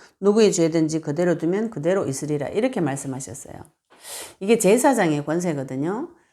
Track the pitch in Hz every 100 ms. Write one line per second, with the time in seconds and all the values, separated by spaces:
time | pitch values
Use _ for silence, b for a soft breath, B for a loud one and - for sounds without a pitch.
0 | b _ 196 208 214 - 165 165 160 156
1 | 156 151 175 170 165 196 220 156 160 190
2 | 151 135 147 151 135 196 254 240 156 139
3 | 139 131 - - - - - _ _ B
4 | B B B B 190 233 185 247 285 233
5 | 165 147 147 170 180 143 127 131 156 214
6 | 349 b b